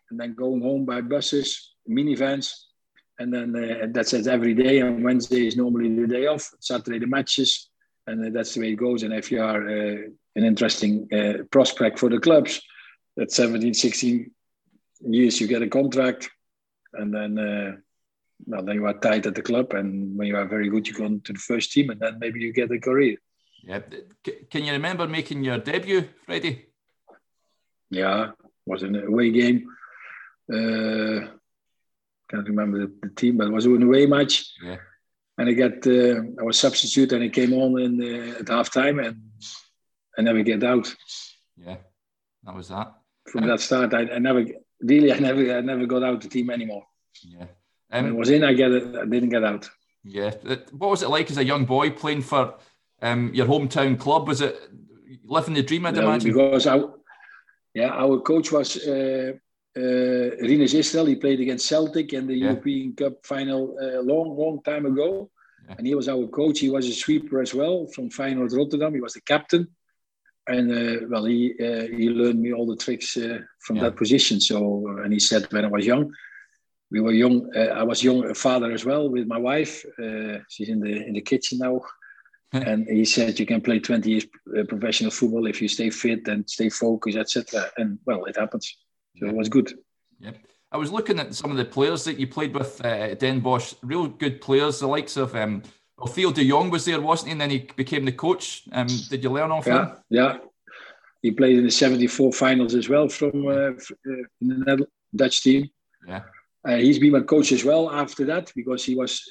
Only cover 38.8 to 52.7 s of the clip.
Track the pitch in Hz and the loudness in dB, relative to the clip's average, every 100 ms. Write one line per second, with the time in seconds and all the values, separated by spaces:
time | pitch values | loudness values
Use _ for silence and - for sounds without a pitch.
38.8 | 139 147 117 113 110 - - - _ _ | 2 0 -2 -8 -18 -20 -20 -20 _ _
39.8 | _ _ _ - 113 113 107 107 120 123 | _ _ _ 0 2 4 2 2 2 2
40.8 | - - - - - _ _ _ 87 92 | 0 -10 -18 -18 -18 _ _ _ -18 -18
41.8 | - _ _ _ _ _ 98 92 90 104 | -18 _ _ _ _ _ -18 -16 -12 -10
42.8 | 110 _ _ _ - 120 110 117 - 127 | -12 _ _ _ -12 -4 0 0 0 0
43.8 | 117 117 117 120 131 123 113 - _ _ | 0 0 -2 -2 2 2 0 -4 _ _
44.8 | 117 147 143 123 135 135 127 123 127 127 | 4 6 6 4 2 2 2 0 -2 -2
45.8 | 123 127 127 120 - 127 123 120 113 101 | 0 0 0 -2 -4 -4 -4 -4 -6 -10
46.8 | - _ _ - 90 87 87 - _ _ | -14 _ _ -20 -20 -20 -20 -20 _ _
47.8 | _ 117 113 117 117 151 147 127 131 123 | _ -2 -2 0 4 6 6 6 6 4
48.8 | 120 117 107 120 120 117 107 104 - _ | 0 -6 -2 0 2 2 0 -2 -8 _
49.8 | _ _ 98 98 101 - - 131 - 139 | _ _ -14 -6 -6 -6 -8 -8 -8 -6
50.8 | 196 196 - 156 - 139 131 143 127 131 | 0 0 0 0 -2 0 0 0 2 2
51.8 | 151 151 151 147 131 143 123 - _ | 2 -2 -4 -4 0 0 0 -4 _